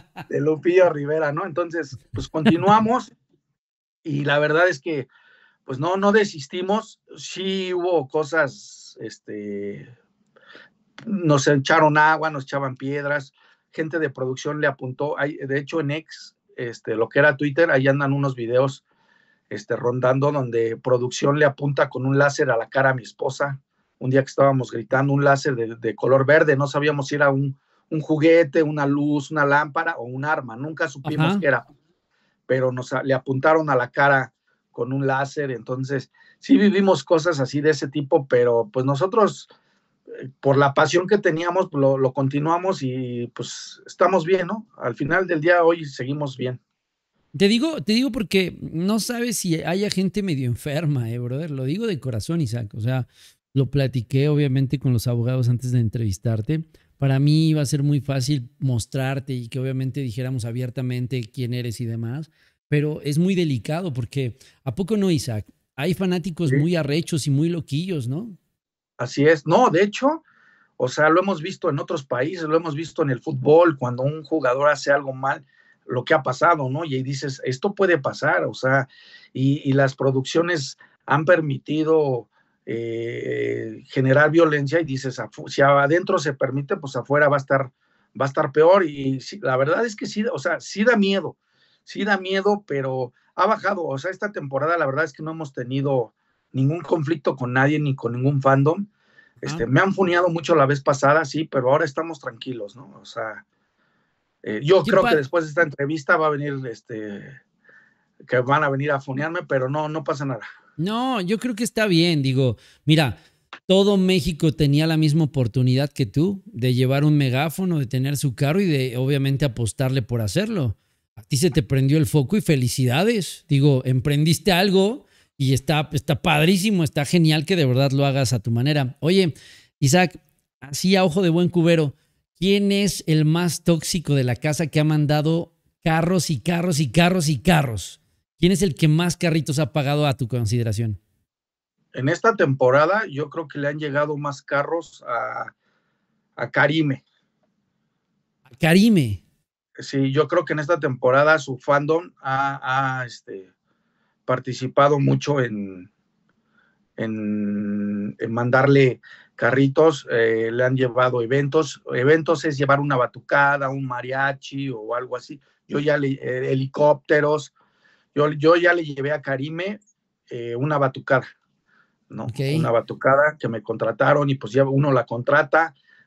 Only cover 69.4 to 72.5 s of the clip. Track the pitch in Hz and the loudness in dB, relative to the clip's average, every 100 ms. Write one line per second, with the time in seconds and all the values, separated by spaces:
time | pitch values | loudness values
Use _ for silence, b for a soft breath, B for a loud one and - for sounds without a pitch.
69.4 | 156 180 247 160 208 208 269 320 b b | 2 4 4 4 0 0 -2 -2 b b
70.4 | b b b - 127 - 151 165 196 170 | b b b -6 -4 2 4 4 2 -2
71.4 | 170 - 175 143 - 170 135 123 127 180 | -6 -6 -4 -4 -4 -8 -4 -4 -4 -4
72.4 | 160 | -2